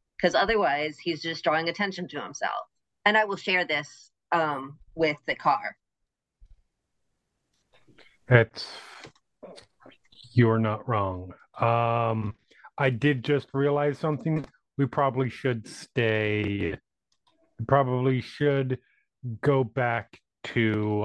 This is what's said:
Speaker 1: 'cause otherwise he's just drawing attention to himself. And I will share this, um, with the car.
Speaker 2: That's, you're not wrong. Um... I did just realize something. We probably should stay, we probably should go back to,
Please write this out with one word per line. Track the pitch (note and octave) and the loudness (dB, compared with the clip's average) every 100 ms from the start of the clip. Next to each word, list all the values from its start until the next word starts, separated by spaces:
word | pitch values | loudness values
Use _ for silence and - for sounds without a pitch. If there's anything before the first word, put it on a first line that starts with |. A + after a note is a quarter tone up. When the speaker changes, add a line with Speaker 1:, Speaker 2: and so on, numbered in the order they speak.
| _ - | _ -2
Speaker 1:
'cause | F3+ - | 2 2
otherwise | G3 A3 E3+ C#3+ D3+ D3+ | 2 2 2 0 -4 -6
he's | F3+ D#3 | -8 -6
just | E3 D#3+ | -6 -4
drawing | E3 D#3 E3 | 0 0 0
attention | E3 G3+ F#3+ E3 | -4 -4 -6 -10
to | D3 | -10
himself. | G2 - G2 - - _ _ _ | -10 -6 -6 -6 -10 _ _ _
And | G#3 A3 | 2 2
I | |
will | G#3 F#3+ | 2 -2
share | - F3+ | -2 -2
this, | E3 D3 D3 - - _ - | 0 -4 -6 -14 -20 _ -2
um, | E3+ D#3 C#3 C3+ D3+ - | 0 0 -4 -8 -16 -12
with | D#3+ D#3+ D3 - | -2 -2 -2 -6
the | |
car. | B2+ D#3+ C3+ G#2 - _ _ _ _ _ _ - - _ _ _ _ _ _ _ _ _ _ _ _ _ - - _ - | -2 0 0 -2 -14 _ _ _ _ _ _ -20 -20 _ _ _ _ _ _ _ _ _ _ _ _ _ -20 -20 _ 6
Speaker 2:
That's, | B2 A2+ - - - - - - _ _ _ - - - _ - - _ - - | 8 8 -2 -16 -16 -18 -20 -20 _ _ _ -20 -20 -20 _ -20 -20 _ -20 -2
you're | A#2+ A#2 A2+ | 4 6 4
not | A2 G#2+ - | 0 -2 -2
wrong. | A2 G2 F#2 F2+ - _ - | -2 -2 -4 -10 -18 _ -2
Um... | A#2 A#2 A#2 A#2 A#2 A2 G#2+ - _ _ - - | 0 2 2 0 0 -2 -4 -8 _ _ -12 -2
I | C3+ | 0
did | A#2 C#3+ C3+ | 2 0 0
just | A2 C#3+ - | 0 -2 -2
realize | C3+ C#3+ C#3+ D3 C#3 | -2 0 2 0 -2
something. | D#3+ D3 E3 D#3 C3+ _ _ - | -2 -2 -2 -4 -4 _ _ -2
We | C#3 | -2
probably | - C#3 B2 B2+ | 0 0 0 -4
should | - C3+ A#2 G#2+ | -2 -4 -4 -6
stay, | - - - A2+ A2 G#2+ G#2+ G#2 G2+ F2 - _ _ _ _ _ _ _ - | -18 -6 0 2 2 0 0 -2 -2 -4 -6 _ _ _ _ _ _ _ -8
we | |
probably | A2+ C#3 C3 B2 C3+ B2+ | 2 2 2 2 2 0
should | - - D3 C#3 C3 B2+ _ _ _ _ B2 A2 | -4 -2 0 2 0 -4 _ _ _ _ -12 -2
go | D3 C#3 | 2 2
back | A#2 - A#2+ A#2 - - _ _ | 0 -2 -2 -2 -6 -18 _ _
to, | - A#2+ A2 G#2+ G#2+ G#2 | -4 2 2 2 0 0